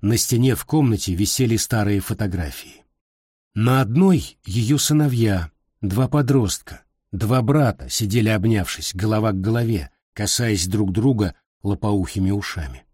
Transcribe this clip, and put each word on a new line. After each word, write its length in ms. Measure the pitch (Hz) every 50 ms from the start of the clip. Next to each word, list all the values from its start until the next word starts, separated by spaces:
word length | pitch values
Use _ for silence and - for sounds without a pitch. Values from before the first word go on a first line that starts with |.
| -
На 160 | 101 117 110
стене 360 | - - - 117 123 131 120
в 120 | - -
комнате 480 | _ - 156 147 127 110 95 - - 92
висели 420 | 85 104 98 - - 131 117 113
старые 440 | 110 - - - 113 104 101 101 101
фотографии. 840 | 95 - 110 - 107 101 87 87 85 71 69 - - - - - _ _ _ _ _ _ _ _ _ _ _ _ _ _ _
На 260 | 107 110 120 127 131
одной 580 | 131 101 113 143 185 190 185 156 - - - _ _
её 320 | - 92 117 117 107 143
сыновья, 760 | 143 - - 151 151 151 147 127 120 113 110 98 92 82 78 _ _ _ _ _ _
два 280 | - 101 95 107 131 123
подростка, 760 | 131 147 143 120 139 135 117 98 - - - - - - _ _ _ _ _ _
два 300 | - 98 107 104 123 131
брата 480 | 120 107 143 156 147 120 95 - - -
сидели 400 | - - 117 101 95 120 110 107
обнявшись, 680 | 110 107 92 110 113 104 92 - - - 82 - -
голова 380 | 90 92 110 107 107 107 110 101
к 80 | 95
голове, 500 | 95 107 113 120 120 113 113 95 76 - _ _ _ _ _
касаясь 540 | - 104 98 - - 123 117 107 95 87
друг 260 | 92 95 107 107 95 90
друга 420 | 95 107 135 131 110 104 90 - _ _ _ _ _ _
лопоухими 680 | 98 101 92 - 107 104 101 92 85 - 101 95 95
ушами. 540 | 98 101 98 - - - 78 65 64 64 _ _